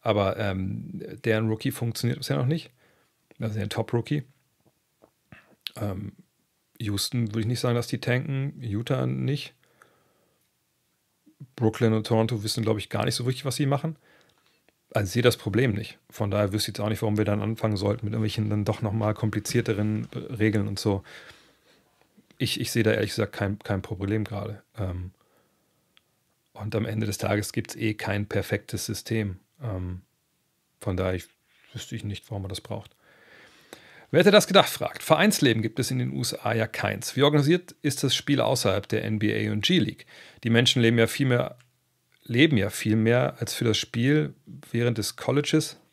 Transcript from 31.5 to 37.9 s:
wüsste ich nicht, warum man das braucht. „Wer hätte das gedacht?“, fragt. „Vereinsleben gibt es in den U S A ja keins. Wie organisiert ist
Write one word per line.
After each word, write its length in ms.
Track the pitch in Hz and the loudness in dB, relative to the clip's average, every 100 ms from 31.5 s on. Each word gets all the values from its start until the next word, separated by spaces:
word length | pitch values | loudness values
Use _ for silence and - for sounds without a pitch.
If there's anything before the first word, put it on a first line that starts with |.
| _ _ | _ _
wüsste 220 | 117 - 113 | -16 -10 -8
ich 80 | 104 | -8
nicht, 240 | 98 - | -8 -8
warum 140 | 101 | -10
man 60 | 95 | -8
das 120 | 101 | -10
braucht. 340 | - 107 - _ _ _ - - - - _ - - - - | -8 -10 -10 _ _ _ -20 -20 -20 -20 _ -20 -20 -20 0
„Wer 100 | 139 | 6
hätte 100 | 175 | 8
das 160 | 202 - | 8 8
gedacht?“, 220 | 190 - | 4 4
fragt. 340 | - - - | 0 -6 -6
„Vereinsleben 580 | - 156 202 202 135 113 | 2 6 6 4 4 4
gibt 180 | 110 - | 0 -2
es 120 | 123 | -2
in 80 | 127 | -2
den 140 | 123 | -4
U 80 | 135 | -4
S 120 | 123 | -4
A 200 | - - | -4 -2
ja 140 | 113 110 | 0 -2
keins. 500 | - 101 104 - - | -2 -2 -2 -6 2
Wie 60 | |
organisiert 520 | 143 147 143 175 - - | 4 4 4 2 0 -4
ist 220 | 147 | -4